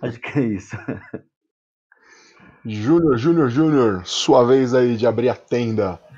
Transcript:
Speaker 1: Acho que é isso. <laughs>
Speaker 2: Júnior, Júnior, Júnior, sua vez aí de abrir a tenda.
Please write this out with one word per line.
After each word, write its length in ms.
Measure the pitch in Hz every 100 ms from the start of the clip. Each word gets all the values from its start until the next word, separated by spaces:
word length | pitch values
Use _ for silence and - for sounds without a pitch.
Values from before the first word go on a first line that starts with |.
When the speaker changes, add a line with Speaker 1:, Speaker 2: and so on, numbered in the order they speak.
Speaker 1:
Acho 200 | 123 117
que 180 | - 139
é 40 |
isso. 340 | 117 95 - 107
<laughs> 1900 | - 98 - - - _ _ _ _ _ _ _ _ _ _ _ - _
Speaker 2:
Júnior, 540 | 113 107 117 170 160 117
Júnior, 300 | 151 170 127
Júnior, 580 | 127 160 143 113 92 90
sua 380 | - - 135
vez 280 | 120 135 127
aí 240 | 127 123 113
de 100 | 117
abrir 240 | 113 120
a 40 |
tenda. 680 | 117 _ 120 117 110 98 87 _